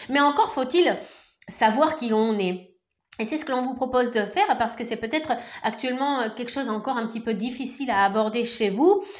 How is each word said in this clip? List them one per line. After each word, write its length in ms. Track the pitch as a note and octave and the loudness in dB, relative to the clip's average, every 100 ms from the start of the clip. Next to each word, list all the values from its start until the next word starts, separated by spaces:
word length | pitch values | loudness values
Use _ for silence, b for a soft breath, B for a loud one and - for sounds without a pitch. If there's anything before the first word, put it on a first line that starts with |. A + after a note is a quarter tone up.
| B | B
Mais 100 | C#4 | 4
encore 320 | C#4+ C#4+ G#4 | 4 4 2
faut-il 460 | - B3+ F4 E4+ F#3 B B B B - | 0 2 4 4 2 B B B B -16
savoir 480 | - A3 A3 D#4 D#4 | 2 2 4 2 2
qui 140 | A#3+ | 0
l'on 300 | G#3+ A3+ G#3 | 2 4 2
est. 320 | F#3 F3+ - _ _ _ _ - | 0 -2 -8 _ _ _ _ -8
Et 60 | |
c'est 140 | A3 D#4 | -4 -4
ce 80 | D4 | -2
que 80 | |
l'on 80 | B3+ | -2
vous 140 | B3+ - | -2 -2
propose 360 | B3+ B3+ A#3+ | 0 2 2
de 140 | A3+ G3+ | 0 0
faire 320 | - G4+ A#3+ | 0 2 2
parce 180 | A3+ - | -2 -4
que 80 | |
c'est 140 | A#3 A3+ | -6 -6
peut-être 340 | A3+ D#4 D#4 A#3 B B | -2 -2 0 -4 B B
actuellement, 560 | A#3 A3+ B3+ B3+ C#4 C#4 | -6 -4 -4 -2 0 0
euh, 80 | A3 A#3 | -2 -4
quelque 160 | A#3+ | -8
chose 160 | C#4 B3 | -6 -4
encore 300 | G#3+ G#3+ A#3 | -4 -4 -4
un 100 | A3+ | -4
petit 140 | A3+ | -6
peu 120 | A3+ | -4
difficile 560 | G#3+ A#3+ A#3+ B3 - C4 | -4 -4 -6 -8 -6 -2
à 140 | G3+ | 2
aborder 400 | G3 G#3+ G#3+ A#3+ | 4 2 0 -2
chez 260 | A#3 - G#3 | -2 0 0
vous, 360 | G3 E4 G4+ B | 4 4 4 B